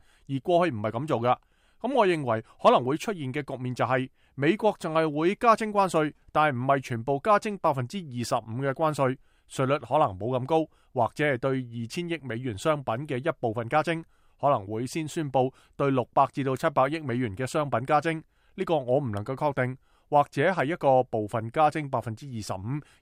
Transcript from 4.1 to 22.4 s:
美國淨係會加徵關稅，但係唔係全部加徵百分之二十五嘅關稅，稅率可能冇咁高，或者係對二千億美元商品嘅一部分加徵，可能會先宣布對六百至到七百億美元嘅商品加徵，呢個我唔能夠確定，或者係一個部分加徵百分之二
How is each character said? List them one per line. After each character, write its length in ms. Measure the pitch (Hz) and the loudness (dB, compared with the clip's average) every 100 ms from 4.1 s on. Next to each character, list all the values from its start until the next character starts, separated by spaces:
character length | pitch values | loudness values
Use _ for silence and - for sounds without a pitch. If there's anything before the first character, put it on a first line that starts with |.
| _ _ | _ _
美 220 | - 143 202 | -2 0 2
國 180 | 214 | 0
淨 160 | - 170 | 0 -2
係 260 | 160 160 147 | 0 0 2
會 180 | 170 208 | 0 2
加 180 | 240 | 4
徵 160 | 220 220 | 4 2
關 180 | 208 190 | 0 2
稅， 240 | 160 151 - _ | 2 0 -4 _
但 200 | 156 151 | 2 2
係 40 | 123 | 2
唔 80 | 135 | 2
係 140 | 139 | 0
全 240 | - 120 | 0 -6
部 160 | 113 139 | -2 -2
加 160 | 220 208 | 2 2
徵 180 | 220 196 | 2 -2
百 140 | 165 | 0
分 140 | 139 123 | 0 -4
之 120 | 196 | -8
二 260 | 160 123 | -8 -6
十 100 | 117 | -2
五 280 | 127 110 113 | -4 -4 -4
嘅 80 | 139 | -4
關 200 | 131 160 | 0 0
稅， 240 | 151 131 131 _ _ _ | 2 0 0 _ _ _
稅 180 | - 131 | -2 0
率 120 | 147 | 0
可 200 | 117 143 | 0 2
能 200 | 139 92 | 2 0
冇 180 | 110 127 | -2 -2
咁 100 | 131 | 2
高， 200 | 160 156 _ _ | 0 0 _ _
或 160 | 127 113 | -2 0
者 100 | - | 0
係 140 | 147 127 | 0 0
對 120 | 135 | 0
二 360 | 131 123 117 113 | -2 -6 -10 -8
千 220 | - 175 | -6 -6
億 100 | 165 | -6
美 140 | 131 117 | -6 -6
元 220 | 131 98 | -6 -2
商 240 | 160 147 | 0 0
品 120 | 131 113 110 | -2 -4 -4
嘅 120 | 127 | -4
一 140 | 160 - | -4 -2
部 140 | 120 | -4
分 160 | 110 117 | -4 0
加 120 | 151 | 0
徵， 220 | 156 165 165 _ _ - | 0 -4 -6 _ _ -2
可 80 | 139 | 2
能 160 | 127 95 | 2 -2
會 200 | 110 127 | -6 -4
先 180 | 165 156 | -6 -6
宣 240 | 170 151 | -4 -2
布 220 | 135 131 - _ - | 0 0 -2 _ -2
對 120 | 139 | 0
六 120 | 135 113 | 0 2
百 140 | - 135 | 2 2
至 100 | - | 2
到 140 | 135 131 | -2 0
七 120 | 165 | 0
百 180 | 143 135 | 2 2
億 100 | 160 | 0
美 180 | 143 120 | -4 -2
元 200 | 123 95 | -2 -4
嘅 100 | 131 | -4
商 220 | 160 143 | -2 0
品 160 | 117 117 | -2 2
加 140 | 151 | 2
徵， 220 | 160 160 - _ _ | 2 -4 -8 _ _
呢 100 | - | -6
個 120 | 175 160 | 0 0
我 220 | 120 135 | 2 0
唔 120 | 131 | 0
能 120 | 101 | -4
夠 120 | 104 131 | -6 -2
確 280 | 151 135 | -2 0
定， 140 | 127 131 _ _ - | -2 -4 _ _ 0
或 140 | 147 143 | 2 2
者 220 | 139 160 | 2 0
係 140 | 185 | 2
一 100 | 135 | -2
個 300 | 175 143 131 | 0 4 4
部 240 | 123 113 107 | 2 -4 -4
分 200 | 117 113 | -4 -4
加 180 | 156 151 | 2 2
徵 180 | 156 143 | 2 -4
百 120 | 127 | -4
分 160 | 117 110 | -4 -10
之 100 | 143 | -10
二 160 | 117 | -8